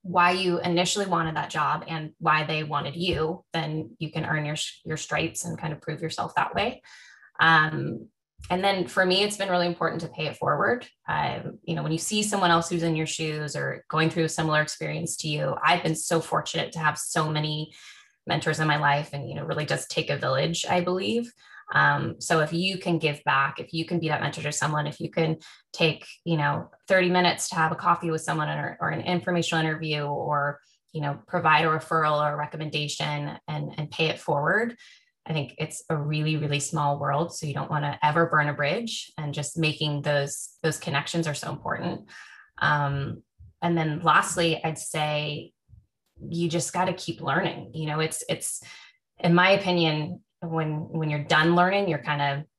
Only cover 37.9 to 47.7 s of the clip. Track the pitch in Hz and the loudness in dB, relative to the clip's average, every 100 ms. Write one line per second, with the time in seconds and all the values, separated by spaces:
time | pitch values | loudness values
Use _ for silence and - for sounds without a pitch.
37.9 | 143 151 156 165 147 147 143 143 196 233 | 2 2 4 4 4 2 0 0 0 -4
38.9 | - - - 147 147 143 165 156 - 151 | -8 -10 -8 -6 -4 -4 0 0 0 -2
39.9 | 143 147 143 139 - - _ 165 - - | 0 0 0 0 -6 -12 _ -2 -2 -2
40.9 | 143 - 170 160 139 - 139 - - 175 | -2 0 -2 -2 -4 -6 -6 -6 -4 -4
41.9 | 208 - - - - - - - 147 143 | -6 -12 -20 -20 -20 -20 -2 2 2 2
42.9 | 139 139 110 _ _ - _ 175 170 156 | 0 -4 -8 _ _ -20 _ 2 2 2
43.9 | 151 165 156 196 185 170 160 160 151 - | 2 4 4 4 0 2 0 -2 -6 -6
44.9 | 156 151 151 151 147 - _ _ - _ | -2 0 0 -2 -6 -10 _ _ -20 _
45.9 | _ _ - - 165 170 165 - 175 185 | _ _ -16 -8 -2 0 0 -2 0 -2
46.9 | 185 - - 135 160 175 - - | -2 -6 -6 -2 0 0 -4 -10